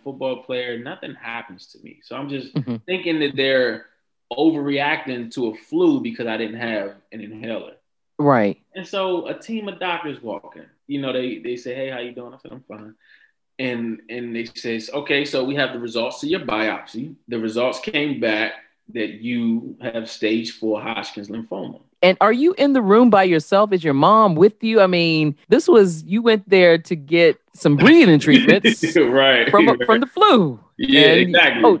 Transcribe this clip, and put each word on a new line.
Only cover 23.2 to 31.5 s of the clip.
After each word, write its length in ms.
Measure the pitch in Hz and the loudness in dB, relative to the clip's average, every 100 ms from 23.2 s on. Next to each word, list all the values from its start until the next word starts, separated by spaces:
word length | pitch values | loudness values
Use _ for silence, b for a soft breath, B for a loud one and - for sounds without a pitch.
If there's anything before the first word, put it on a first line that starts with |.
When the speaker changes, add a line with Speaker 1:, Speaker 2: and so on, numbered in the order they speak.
Speaker 2:
yourself? 480 | 190 165 - 196 214 | 4 0 0 0 2
Is 100 | 190 | 0
your 120 | 156 | 0
mom 400 | 139 165 220 214 | 2 4 4 4
with 280 | 156 202 - | 4 2 2
you? 180 | 220 220 | 0 2
I 60 | 185 | 4
mean, 480 | 175 165 160 151 143 - | 2 0 0 -2 -4 0
this 180 | 254 370 | 0 4
was, 380 | 233 190 160 | 6 4 2
you 160 | 156 208 | -4 -2
went 260 | 233 220 190 | 0 0 2
there 280 | 190 175 170 | 4 6 4
to 160 | - | 0
get 460 | 170 139 170 170 - _ | -8 -2 2 4 2 _
some 220 | - 165 143 | -4 0 4
breathing 420 | 208 339 226 151 | 6 8 8 6
treatments 760 | 151 131 120 196 226 226 - 175 | 6 4 6 4 2 0 0 2
Speaker 1:
<laughs> 0 | |
Right, 540 | 127 135 135 123 120 | 4 4 4 4 4
Speaker 2:
from, 160 | 202 - | 4 4
Speaker 1:
right. 180 | 240 247 | 2 2
Speaker 2:
from 140 | 226 | 2
the 60 | 262 | 0
flu. 540 | - 415 254 156 113 _ - | 2 4 4 2 -4 _ -8
Speaker 1:
Yeah, 240 | 135 139 | 2 6
Speaker 2:
And, 200 | 147 170 | 6 6
Speaker 1:
exactly. 420 | 180 170 151 | 4 2 2